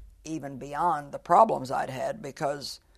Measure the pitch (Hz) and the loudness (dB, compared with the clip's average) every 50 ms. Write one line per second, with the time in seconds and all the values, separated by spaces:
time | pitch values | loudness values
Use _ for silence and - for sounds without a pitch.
0 | - - - - - 156 160 156 143 139 139 123 135 143 143 143 170 175 156 147 | -20 -20 -20 -18 -12 -10 -8 -8 -8 -10 -12 -12 -12 -8 -4 -2 0 0 0 -2
1 | 143 143 135 - - - 170 202 226 220 143 139 131 123 - 143 143 131 131 127 | -4 -8 -12 -10 2 6 8 8 8 8 4 0 -2 -4 -4 -4 -4 -4 -4 -4
2 | 131 135 147 147 143 139 127 - 156 139 147 143 135 - - - _ _ _ | -4 -4 -6 -6 -10 -12 -6 -4 -2 -2 -2 -4 -8 -12 -14 -16 _ _ _